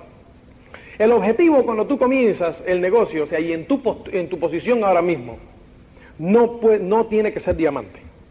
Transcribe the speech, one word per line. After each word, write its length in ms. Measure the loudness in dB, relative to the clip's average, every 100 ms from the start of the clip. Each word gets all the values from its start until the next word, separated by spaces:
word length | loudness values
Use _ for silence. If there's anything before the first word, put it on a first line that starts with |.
| -20 -20 -20 -20 -20 -20 -20 -20 -14 0
el 120 | 2
objetivo 520 | 4 2 2 4 4 2
cuando 220 | 0 -2
tú 100 | 0
comienzas 640 | 2 2 2 0 -2 -4 -2
el 160 | 0
negocio, 420 | 2 2 2 -2
o 40 | -4
sea, 120 | -4
y 140 | -4
en 120 | -4 -2
tu 160 | -2
post-, 320 | -2 -6 -6
en 140 | -6 -4
tu 100 | -4
posición 460 | -4 -4 -2 0
ahora 180 | 2 2
mismo, 360 | 2 -2 -6 -16 -20 -20 -20 -20 -20 -20 -20 -8
no 400 | 2 4 2 2
pue-, 200 | 2 2
no 260 | 2 0 0
tiene 260 | 0 -2
que 80 | -4
ser 160 | -4 0
diamante. 460 | 0 -2 -8 -16 -20 -20 -20